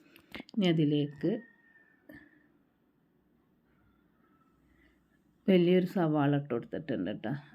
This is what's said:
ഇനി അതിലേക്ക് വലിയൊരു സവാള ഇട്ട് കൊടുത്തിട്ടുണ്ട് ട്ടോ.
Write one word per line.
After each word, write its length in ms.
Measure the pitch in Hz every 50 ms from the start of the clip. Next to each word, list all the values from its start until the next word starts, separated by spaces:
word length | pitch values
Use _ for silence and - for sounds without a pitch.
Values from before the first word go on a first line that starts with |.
| _ _ _ - _ _ - - - -
ഇനി 180 | - 233 190 175
അതിലേക്ക് 640 | 160 160 156 147 147 147 143 147 - - 151 170 220 - - - _ _ _ _ _ _ _ _ _ _ _ - - - - - _ _ _ _ _ _ _ _ _ _ _ _ _ _ _ _ _ _ _ _ _ _ _ _ _ _ _ _ _ _ _ _ _ _ _ _ _ _ _ _ _ _ _ _ _ _ _ _ _ _ _ _ _ _ _ _ _ _ _ _ _ _ _ 208
വലിയൊരു 420 | 190 180 175 175 180 185 180 180 -
സവാള 380 | 196 170 156 151 151 139 143 147
ഇട്ട് 160 | 143 143 - 127
കൊടുത്തിട്ടുണ്ട് 600 | 117 - - - 92 80 - 120 92 90 92 110
ട്ടോ. 180 | 107 - 107 143 139 - -